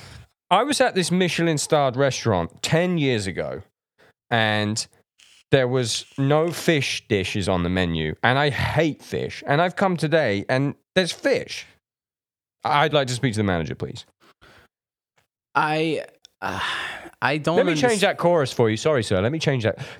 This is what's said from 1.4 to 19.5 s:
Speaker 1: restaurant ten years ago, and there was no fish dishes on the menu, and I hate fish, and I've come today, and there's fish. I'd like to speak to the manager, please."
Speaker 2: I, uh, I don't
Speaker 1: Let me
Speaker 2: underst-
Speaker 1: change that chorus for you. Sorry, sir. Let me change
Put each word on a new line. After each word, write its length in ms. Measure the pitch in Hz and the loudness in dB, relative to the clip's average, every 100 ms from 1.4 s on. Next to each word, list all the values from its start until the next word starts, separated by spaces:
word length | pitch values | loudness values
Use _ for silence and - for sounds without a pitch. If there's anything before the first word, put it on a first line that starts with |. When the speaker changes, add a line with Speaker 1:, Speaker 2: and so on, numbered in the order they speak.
| 170 147 - 156 139 120 | 0 0 2 2 2 2
Speaker 1:
restaurant 640 | 139 - - 92 85 - | 0 2 0 0 0 -6
ten 360 | - 160 180 175 | 0 2 2 2
years 280 | 139 117 95 | 2 0 -2
ago, 340 | 80 76 65 - _ _ _ _ _ _ | -6 -6 -8 -12 _ _ _ _ _ _
and 540 | 117 110 107 104 110 - _ _ _ _ _ _ | 0 2 0 -2 -4 -8 _ _ _ _ _ _
there 160 | 139 123 | 2 2
was 360 | 131 117 - - - | 0 -2 -4 -8 -4
no 320 | 135 151 165 | 0 2 0
fish 520 | 160 - 156 127 - - | -2 0 0 0 -6 -2
dishes 400 | 104 92 107 95 | -2 -2 -4 0
on 140 | 92 | 0
the 80 | 87 | 0
menu, 440 | 92 87 82 78 - | 0 0 -2 -4 0
and 160 | 117 135 | 2 2
I 120 | 147 | 0
hate 520 | 120 120 123 160 135 | -2 -2 0 -2 -2
fish, 400 | - 73 71 - - | -8 -6 -6 -8 -2
and 160 | 143 | 0
I've 140 | 180 - | 0 0
come 200 | 196 175 | -2 0
today, 480 | 156 160 135 101 - | 0 0 0 -2 -2
and 260 | 131 143 - _ | -2 -2 -6 _
there's 160 | - 175 | -2 -2
fish. 540 | - 277 262 - - - _ _ _ _ _ _ _ _ _ | -4 -2 -2 -4 -14 -16 _ _ _ _ _ _ _ _ _
I'd 280 | 117 147 156 | 0 2 2
like 140 | 147 131 | 2 0
to 80 | |
speak 180 | 123 135 | -2 -2
to 40 | 107 | 0
the 60 | |
manager, 300 | 101 85 76 | 0 0 -2
please." 300 | - - - - _ _ _ - - _ _ _ _ _ _ _ _ _ | -6 -10 -10 -18 _ _ _ -20 -20 _ _ _ _ _ _ _ _ _
Speaker 2:
I, 500 | 139 156 156 160 143 - _ - _ | -2 0 0 -2 -2 -6 _ -20 _
uh, 200 | 95 95 - - - - - - | -8 -6 -6 -6 -8 -12 -16 -4
I 180 | 127 151 | -2 0
don't 180 | 147 175 | 0 2
Speaker 1:
Let 100 | 302 | 2
me 60 | |
Speaker 2:
underst- 60 | 302 240 | 2 2
Speaker 1:
change 120 | 214 | 2
that 160 | 190 - | 2 2
chorus 340 | 170 175 131 | 2 4 2
for 180 | - 113 | 2 2
you. 60 | 110 | 2
Sorry, 260 | 156 147 | 0 0
sir. 180 | 104 95 | 2 0
Let 120 | 107 | 0
me 60 | 160 | 0
change 260 | 156 | 0